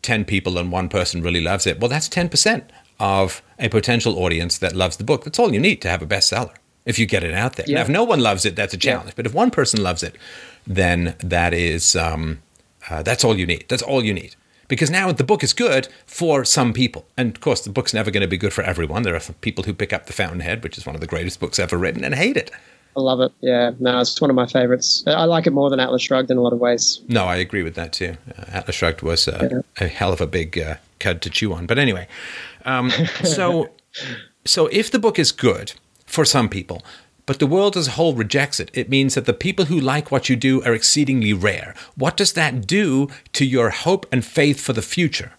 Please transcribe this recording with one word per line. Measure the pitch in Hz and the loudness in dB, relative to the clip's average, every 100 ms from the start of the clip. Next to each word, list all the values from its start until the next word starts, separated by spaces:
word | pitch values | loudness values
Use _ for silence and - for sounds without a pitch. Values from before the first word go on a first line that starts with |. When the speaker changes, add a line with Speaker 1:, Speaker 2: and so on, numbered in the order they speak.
Speaker 1:
ten | - 113 | 0 -2
people | 101 98 92 90 | 0 -2 0 -4
and | 90 | -2
one | 90 92 | -2 -2
person | 101 90 87 | -2 -2 -2
really | 85 87 | -2 0
loves | 82 98 98 | 0 0 0
it, | 80 | 0
well, | 110 | -2
that's | 143 - | -2 -2
ten | - 175 | -2 -2
percent | 139 214 226 - - _ _ | 2 2 0 -6 -20 _ _
of | 101 98 95 - _ - | 2 4 2 -2 _ -4
a | 117 | 0
potential | 110 101 120 117 87 | 2 2 2 2 0
audience | 90 82 85 - | 0 0 0 -2
that | 92 87 | -2 0
loves | 90 - | -2 -2
the | |
book. | 107 143 | -2 -2
That's | 151 - | -2 0
all | 233 | 2
you | 110 | 2
need | 180 - | 2 0
to | 92 | -2
have | 87 | -4
a | 80 | -2
bestseller | 98 - 104 123 - _ _ | 0 0 0 -4 -10 _ _
if | - 113 | -4 0
you | 113 | 0
get | 101 | 0
it | 85 | 0
out | 85 120 - | -2 -2 -4
there. | - | -4
Speaker 2:
Yeah. | 139 | -2
Speaker 1:
Now, | |
if | 113 | 0
no | 165 | 2
one | 233 170 | 2 4
loves | 113 95 | 2 2
it, | 104 92 | 0 -2
that's | 101 | -4
a | 92 | -2
Speaker 2:
Yeah. | 139 | -2
Speaker 1:
challenge. | 110 98 - | -2 -6 -6
But | 117 | -4
if | |
one | 139 247 | 2 2
person | - 131 113 | 2 2 2
loves | 92 82 | 0 -2
it, | 82 - - - - - - | -6 -12 -20 -20 -20 -20 -4
then | 95 90 87 85 - | 2 4 4 0 -2
that | 92 87 87 | -2 2 2
is, | 85 87 82 - 90 | 2 0 2 2 2
um, | 82 80 78 78 _ _ _ _ - | 0 -2 -4 -6 _ _ _ _ -10
uh, | 80 | -6
that's | 76 120 | -2 2
all | 120 104 | 2 2
you | 87 | 0
need. | 82 - | -2 -2
That's | 127 | -4
all | - 135 | 0 0
you | 110 | 0
need. | 95 - - _ _ _ | -2 -6 -20 _ _ _
Because | 131 147 | -2 0
now | 180 190 | 2 0
the | 160 | 0
book | 131 208 | 2 2
is | 135 | 2
good | - 240 135 131 - - | 2 2 2 0 -14 -16
for | - 170 143 | -4 2 2
some | 120 - 120 | 2 2 2
people. | 113 123 - - - | 2 0 -2 -12 -4
And, | 123 | -4
of | 110 | -2
course, | - 120 | -2 -2
the | - | -2
book's | 104 120 | -4 -2
never | 107 107 | -2 0
gonna | 98 95 | 0 0
be | 87 | 0
good | 98 | -2
for | - | -2
everyone. | 92 92 78 90 | -2 -2 -2 -2
There | 110 82 | -2 -2
are | |
some | - 82 | -6 -6
people | 117 - | -6 -4
who | 110 | -6
pick | 92 101 | -4 -4
up | 95 - | -4 -6
The | |
Fountainhead, | - 92 87 82 113 | -6 -4 -4 -4 -6
which | 85 - | -8 -10
is | - | -10
one | |
of | 76 | -8
the | 80 | -6
greatest | 80 90 - | -4 -6 -6
books | - - | -6 -2
ever | 92 87 | -2 0
written, | 90 - | -2 -2
and | 67 | -4
hate | 131 202 277 | 0 0 0
it. | - - - _ _ 135 | -4 -14 -20 _ _ -2
Speaker 2:
I | |
love | 131 127 | 0 2
it. | 127 _ | 0 _
Yeah, | 127 123 120 123 | 0 2 2 0
no, | 123 123 | 0 2
it's | 120 - | 0 0
one | 143 | 2
of | 127 | 2
my | 123 | 2
favorites. | 135 123 123 - - - | 2 2 2 2 0 2
I, | |
I | 156 | 2
like | 165 165 165 | 4 4 2
it | |
more | 139 139 | 2 2
than | 135 | 2
Atlas | 127 127 | 2 0
Shrugged | - 131 131 | 2 0 2
in | 127 | 2
a | |
lot | 120 | 2
of | 120 | 2
ways. | 120 120 - - - | 2 2 0 -2 0
Speaker 1:
No, | 117 | 2
I | 92 90 | 2 0
agree | 92 101 | 0 -2
with | 82 82 | -4 -6
that | 82 | -8
too. | - 87 82 - - | -6 -6 -8 -14 -16
Uh, | - | -10
Atlas | 92 - - | -10 -6 -2
Shrugged | 85 82 | 0 0
was, | 80 85 - | -2 0 0
uh, | - - | 0 -2
Speaker 2:
Yeah. | - - - 90 | -2 -6 -4 -4
Speaker 1:
a | |
hell | - 95 | 0 0
of | 87 | 0
a | 80 | 0
big, | 90 82 85 | -2 -2 -4
uh, | 78 78 _ _ | -6 -8 _ _
cud | 107 85 | -4 -2
to | - | -4
chew | - 107 | -2 -2
on. | 85 87 | -4 -2
But | 120 | 0
anyway, | 139 92 90 - - - - - | 2 0 -6 -14 -14 -14 -16 -10
um, | - 131 127 | -4 -2 0
Speaker 2:
<laughs> | 127 165 - | 0 -2 0
Speaker 1:
so, | 180 160 180 170 - _ _ - 139 117 - _ | -2 0 0 0 -2 _ _ -14 -12 -12 -16 _
so | - - 160 | -2 2 4
if | 202 226 | 4 2
the | - | 2
book | 214 - | 2 2
is | 143 | 0
good | - 123 95 104 - _ _ | 4 2 2 -6 -16 _ _
for | - - | -6 0
some | 147 139 110 | 2 4 2
people, | 98 87 85 - - _ _ - | -2 -8 -12 -12 -20 _ _ -6
but | 135 | 0
the | 143 | 2
world | 180 202 190 | 4 2 2
as | 143 | -2
a | |
whole | 120 165 | 2 2
rejects | 127 104 139 139 - | 2 0 0 0 -2
it, | - | -6
it | - 110 | -6 0
means | 135 135 | 2 2
that | 135 | 2
the | 131 | 0
people | - 175 190 160 | 0 -2 0 2
who | 170 | 2
like | 131 143 147 | 2 0 0
what | 135 - | -2 2
you | |
do | 123 131 131 | 2 4 2
are | 127 | 2
exceedingly | 113 - 151 139 135 107 | 2 2 2 2 2 2
rare. | 101 101 87 82 - - | 2 0 -2 -8 -16 -18
What | - 139 - | -2 -2 2
does | 196 | 0
that | - 151 123 98 | 2 0 0 0
do | 190 196 131 139 - - | 2 2 2 0 -4 -10
to | - 135 | -2 2
your | 127 113 | 4 2
hope | - 165 190 - | 0 0 0 0
and | 127 | -2
faith | 113 - 147 135 | 0 2 2 2
for | - | -2
the | 110 | -4
future? | - - 170 - - | -2 -2 0 -2 -10